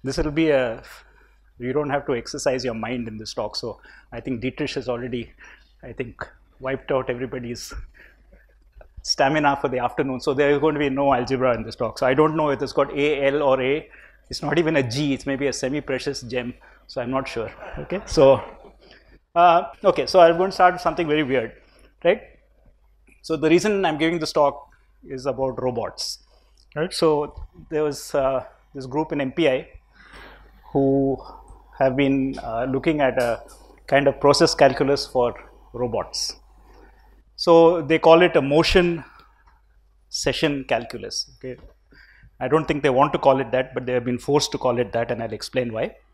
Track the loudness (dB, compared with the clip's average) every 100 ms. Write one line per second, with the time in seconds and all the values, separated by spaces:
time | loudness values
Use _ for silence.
0 | -6 -4 -2 0 2 4 2 -4 -14 -20
1 | -20 _ _ _ _ _ -4 -4 -2 -4
2 | -2 -6 -4 -6 -2 -2 -4 -6 -6 -8
3 | -8 -12 -12 -8 -8 -8 -10 -12 -18 -20
4 | _ -14 -8 -6 -6 -6 -6 -6 -6 -6
5 | -6 -8 -10 _ -20 -20 _ _ -20 -12
6 | -12 -10 -16 _ _ _ -8 -8 -2 -4
7 | -2 -6 -6 -10 -10 -12 -12 -14 -16 _
8 | -20 _ _ _ _ _ _ -20 -20 -18
9 | -8 0 0 2 0 0 -2 -2 -4 -2
10 | -4 -4 -4 0 2 2 0 0 -2 0
11 | 2 2 0 0 0 0 -6 -6 -8 -2
12 | 0 4 2 2 -2 -2 -2 -2 -2 0
13 | 0 2 0 2 2 2 2 -2 -6 -20
14 | -20 _ _ -8 -2 0 2 2 0 -2
15 | -2 -2 -4 -2 -2 -2 -4 -4 -4 -6
16 | -4 -8 -6 -6 -6 -12 -20 _ _ -8
17 | -4 -4 -4 -8 -8 -10 -14 -14 -8 -10
18 | -2 6 6 6 2 -18 -20 _ -20 -20
19 | _ -20 _ 4 6 6 0 -2 0 0
20 | 2 6 6 6 -2 4 2 4 -4 -2
21 | -2 0 0 -2 -4 -10 _ _ _ _
22 | 0 0 -2 _ _ _ _ _ _ _
23 | _ _ -6 -2 4 4 2 0 0 0
24 | -2 -2 -2 2 2 0 -20 _ _ _
25 | -14 -8 -6 -4 -4 -2 -4 -4 -6 -8
26 | -12 -12 _ _ _ _ _ -6 -6 0
27 | 2 2 -2 -10 -18 -18 -8 -2 -2 -4
28 | -4 0 0 -2 -6 _ _ -14 -6 -4
29 | -4 -4 -4 0 2 0 -6 -20 _ _
30 | -20 -20 -20 -20 -20 _ -4 0 2 2
31 | 0 -4 -10 -20 -20 -20 _ 0 0 2
32 | 0 0 -2 -6 -6 -4 -2 -2 0 2
33 | 2 2 -2 -4 -8 -20 -20 -20 0 2
34 | 2 2 4 4 4 4 4 4 0 -2
35 | -2 -2 -2 -4 -18 -20 -18 -8 -6 -4
36 | -6 -8 -10 -10 _ -20 -20 -20 -20 _
37 | _ _ _ -6 6 8 8 4 0 2
38 | 8 8 8 4 2 2 4 4 2 -2
39 | -8 -20 -20 _ _ _ _ _ _ _
40 | _ -4 -4 0 -2 -2 -2 -4 -4 -12
41 | -10 -10 -10 _ -16 -16 -20 _ _ -20
42 | -20 _ -20 _ 0 0 0 0 2 4
43 | 2 4 4 4 2 -2 -2 -6 -4 -2
44 | -2 -6 0 0 0 -2 -2 0 -2 -2
45 | -4 -4 -6 -10 -6 -4 -4 -6 -8 -8
46 | _